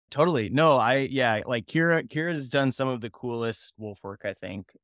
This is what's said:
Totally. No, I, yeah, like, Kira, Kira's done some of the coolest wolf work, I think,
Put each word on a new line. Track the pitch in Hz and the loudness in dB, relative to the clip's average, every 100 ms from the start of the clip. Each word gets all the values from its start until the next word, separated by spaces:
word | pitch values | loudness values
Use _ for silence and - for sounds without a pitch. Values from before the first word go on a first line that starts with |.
| _ | _
Totally. | 139 175 143 107 | 0 2 2 0
No, | 127 160 135 | 4 6 6
I, | 113 135 135 | 4 2 0
yeah, | 135 123 107 - | 0 2 2 -2
like, | 120 - | -6 -2
Kira, | 160 165 160 - | 0 2 2 -2
Kira's | 151 170 160 131 | -4 -4 -4 -2
done | 139 135 | 0 2
some | 123 131 | 0 -2
of | 127 | -4
the | 113 | -8
coolest | - 123 117 113 113 - - | -10 -6 -4 -4 -6 -10 -14
wolf | 107 101 | -12 -12
work, | 98 98 104 | -12 -10 -8
I | |
think, | 95 95 98 90 _ | -8 -10 -10 -12 _